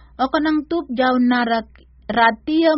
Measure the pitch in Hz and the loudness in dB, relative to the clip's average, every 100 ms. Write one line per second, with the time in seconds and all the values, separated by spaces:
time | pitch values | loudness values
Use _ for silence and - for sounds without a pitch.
0 | - - 262 320 302 311 294 339 269 247 | -14 -6 -2 0 0 -2 -2 -6 -4 -2
1 | 254 254 247 247 233 226 226 - _ _ | 0 2 2 0 0 -4 -6 -14 _ _
2 | - 220 226 226 - 311 330 | -6 0 2 0 -2 0 2